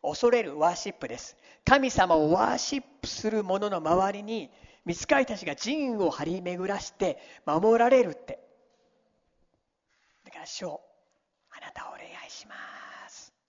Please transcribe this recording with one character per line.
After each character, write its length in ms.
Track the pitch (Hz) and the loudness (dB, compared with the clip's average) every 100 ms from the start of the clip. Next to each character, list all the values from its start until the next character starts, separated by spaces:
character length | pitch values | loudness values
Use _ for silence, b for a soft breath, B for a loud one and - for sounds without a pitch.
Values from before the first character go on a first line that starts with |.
恐 280 | 147 151 240 | -6 2 4
れ 120 | 233 | 4
る、 160 | 190 147 | 0 0
ワ 140 | 165 | 0
ー 20 | 175 | 0
シ 140 | 202 | -8
ッ 40 | - | -10
プ 120 | 120 | -10
で 100 | - | -10
す。 200 | - _ b b | -14 _ b b
神 260 | - 269 262 | 4 4 4
様 280 | - 185 165 | 2 4 6
を 140 | 151 | 6
ワ 180 | 180 220 | 4 2
ー 80 | - | 0
シ 220 | - 285 | -4 -6
ッ 40 | - _ | -8 _
プ 60 | - | -10
す 240 | - 214 | -4 -2
る 120 | 214 | -2
者 260 | 196 190 208 | 0 -2 0
の 80 | 185 | -2
周 420 | 156 175 190 202 | 2 2 2 -2
り 40 | |
に 280 | 208 226 147 b b b - | -6 -6 -8 b b b -8
御 60 | |
使 260 | 170 - 277 | -8 2 2
い 60 | 262 | 2
た 120 | 208 | -2
ち 80 | 180 | -6
が 100 | 139 | -8
陣 440 | 214 311 277 220 | -6 -4 -2 0
を 100 | 175 | 0
張 140 | 139 | 0
り 180 | 156 180 | -4 -4
巡 260 | 180 180 185 | -6 -6 -6
ら 120 | 202 | -6
し 140 | - | -8
て 260 | _ 190 139 B B - | _ -2 -2 B B -2
守 320 | 151 214 226 | 2 4 6
ら 120 | 233 | 6
れ 140 | 262 | 6
る 80 | 202 | 4
っ 40 | 147 | -2
て。 240 | - - _ _ _ _ _ _ _ _ _ _ _ _ _ _ _ _ _ _ | -12 -16 _ _ _ _ _ _ _ _ _ _ _ _ _ _ _ _ _ _
だ 80 | - | -20
か 80 | - | -18
ら、 60 | - | -14
「主 140 | - | -12
よ、 200 | 185 147 _ _ _ _ _ _ _ | -10 -12 _ _ _ _ _ _ _
あ 80 | - | -20
な 120 | - | -18
た 160 | - - | -14 -16
を 20 | |
お 20 | |
願 100 | - - - - | -16 -18 -18 -18
い 40 | |
し 180 | - - | -18 -18
ま 80 | - - - - - - | -16 -16 -16 -18 -18 -18
す」。 240 | - - _ | -20 -20 _